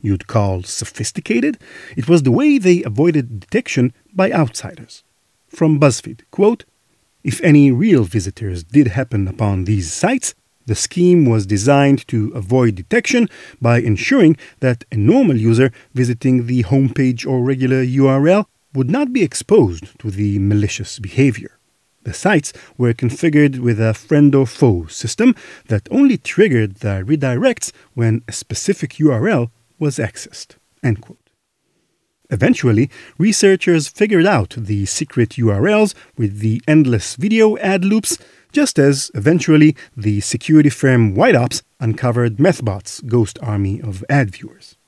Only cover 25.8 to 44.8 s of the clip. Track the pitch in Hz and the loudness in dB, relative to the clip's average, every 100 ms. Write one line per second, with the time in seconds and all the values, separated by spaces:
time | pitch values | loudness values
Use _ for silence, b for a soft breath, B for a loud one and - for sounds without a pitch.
25.8 | - 254 277 220 - - 214 123 107 98 | -2 0 2 0 -4 0 2 2 -2 -4
26.8 | 104 98 95 151 135 123 254 233 - b | -6 -4 -2 -2 0 0 -2 -2 -10 b
27.8 | b - 113 110 - - - 110 - 202 | b -2 0 0 -4 -16 -12 -8 -4 -4
28.8 | 156 - 156 117 165 180 120 _ _ _ | -6 0 0 0 -2 -2 -4 _ _ _
29.8 | 151 139 113 - - - - _ _ _ | -6 -4 -8 -8 -20 -20 -20 _ _ _
30.8 | 127 101 - - _ _ _ _ _ _ | -4 -4 -6 -20 _ _ _ _ _ _
31.8 | _ _ _ _ _ 107 - 254 123 107 | _ _ _ _ _ -2 0 2 2 2
32.8 | 143 B B B 196 202 196 190 - 170 | 0 B B B -2 2 2 2 2 0
33.8 | 143 - 208 196 180 170 92 - 104 104 | -2 -4 0 2 2 0 -2 -8 -6 -4
34.8 | 98 - - - 117 - 113 101 160 214 | -4 -6 -6 -2 -2 0 -2 0 0 2
35.8 | 214 - b - 107 104 110 113 - 156 | 0 -2 b -6 -6 -2 -4 -2 2 2
36.8 | 139 113 - - 185 226 220 214 202 196 | 4 0 -4 -6 -2 2 2 2 -2 -2
37.8 | 190 220 - - b b b - 285 - | 0 -2 -2 -8 b b b -2 -2 2
38.8 | 139 139 - - 107 170 - 156 156 151 | 2 2 -4 -4 0 0 4 4 4 2
39.8 | B - 107 104 - - - 156 147 - | B -6 -4 -4 -4 -8 2 4 4 2
40.8 | 139 127 110 98 226 156 120 - _ _ | 0 2 2 2 2 2 0 -6 _ _
41.8 | 120 107 127 120 120 104 165 170 117 95 | -6 -4 -2 0 -2 2 0 0 -4 -6
42.8 | - - 123 120 107 - 123 104 98 98 | -10 -16 -4 -2 -2 -4 -6 -4 -2 -4
43.8 | 110 92 - 139 120 - 107 _ - _ | -8 -12 -2 -2 -2 -6 -20 _ -20 _